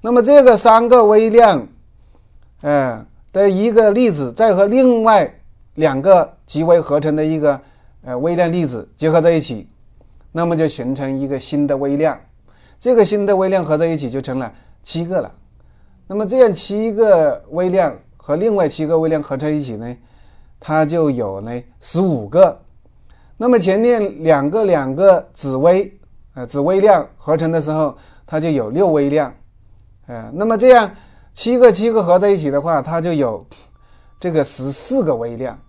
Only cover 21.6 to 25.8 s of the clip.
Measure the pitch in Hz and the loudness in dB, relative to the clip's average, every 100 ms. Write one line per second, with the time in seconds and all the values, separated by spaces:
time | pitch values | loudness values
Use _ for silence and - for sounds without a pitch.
21.6 | 120 _ - 165 190 139 104 156 185 - | -14 _ -8 -4 -2 -2 -2 2 2 2
22.6 | _ _ _ _ _ _ _ - 233 240 | _ _ _ _ _ _ _ -6 0 0
23.6 | 175 196 233 233 202 143 160 147 143 208 | 0 0 0 0 -2 -4 0 0 0 -2
24.6 | 202 165 131 135 196 175 - - 139 131 | 0 0 -2 2 4 4 0 -12 -8 0
25.6 | 156 185 | 2 2